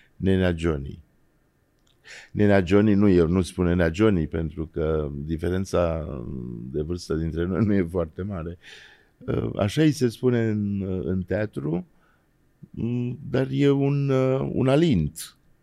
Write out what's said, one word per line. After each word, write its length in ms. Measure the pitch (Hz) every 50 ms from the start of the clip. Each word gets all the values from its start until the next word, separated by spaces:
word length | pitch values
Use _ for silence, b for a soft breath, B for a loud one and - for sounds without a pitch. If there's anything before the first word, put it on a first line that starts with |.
| b b b
Nenea 380 | - 92 92 95 92 92 90 87
Johnny. 440 | 80 82 85 78 71 69 - - - - _ _ _ _ _ _ _ _ _ _ _ _ _ _ _ _ _ _ _ _ B B B B B
Nenea 340 | B 101 104 101 101 98 92
Johnny, 300 | 80 95 101 104 107 101
nu, 140 | 98 104 104
eu 180 | 90 87 82
nu 160 | 80 90 95 90
spun 220 | - - - 92
Nenea 280 | 85 87 90 87 82 80
Johnny, 340 | 92 110 110 101 87 78
pentru 400 | 73 - 82 82 78 78 80 78
că 440 | - - 82 80 78 80 78 76 71 71
diferența 920 | 69 71 78 82 78 85 85 92 92 98 - - 87 87 82 82 80 78 78 71 65 58 58 71 64 60 62 58 57 60 64 65
de 100 | 73 76
vârstă 320 | 78 90 90 - - 80
dintre 300 | 80 80 82 76 80 87
noi 200 | 90 95 80 113
nu 100 | 101 104
e 80 | 98 90
foarte 400 | 82 90 90 85 80 - - 92
mare. 360 | 104 101 87 80 85 85 - B B B B B B B B B B B _ 247 - 117 - 117 113 -
Așa 260 | - 101 104 - 147 160
îi 100 | 156 131
se 160 | - 127 120
spune 400 | 110 - - 127 123 117 113 110
în, 340 | 107 107 104 101 101 98 95 98 95 92 65
în 160 | 71 95 95 90
teatru, 640 | - 95 101 107 - - - 67 73 80 180 180 - _ _ _ _ _ _ _ _ _ _ _ _ _ _ - - - - 107 117 120 123 123 123 123 - - -
dar 180 | 117 131 135 131
e 200 | 135 135 143 143
un, 380 | 139 139 139 139 143 143 139 139 135 131 131 131 131 135 139 139 -
un 140 | - 127 131
alint, 680 | 135 151 170 170 123 87 76 73 - - - - - _ _ _ _ _